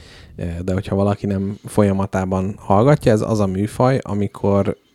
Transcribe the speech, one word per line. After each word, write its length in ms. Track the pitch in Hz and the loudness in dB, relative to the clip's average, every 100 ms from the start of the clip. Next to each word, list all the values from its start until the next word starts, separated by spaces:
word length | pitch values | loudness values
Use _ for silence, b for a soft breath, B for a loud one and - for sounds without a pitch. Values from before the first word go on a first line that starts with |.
| B B B - | B B B -10
ö, 80 | 87 85 | -8 -6
de 100 | 90 | -4
hogyha 220 | 95 - 98 | -4 -2 0
valaki 300 | 101 101 101 | 0 0 -2
nem 320 | 98 98 101 - | -4 -4 -8 -6
folyamatában 880 | - 101 98 95 95 92 92 92 - | 2 2 2 -2 -2 -2 -2 -4 -6
hallgatja, 540 | - 98 127 147 - | 0 4 4 4 4
ez 100 | 107 | 2
az 180 | - 110 | 2 0
a 80 | 98 | 0
műfaj, 520 | 92 104 - 127 135 | 0 -4 0 0 0
amikor, 760 | - 101 101 - 104 101 202 - _ | -2 -4 -4 -2 0 2 0 -4 _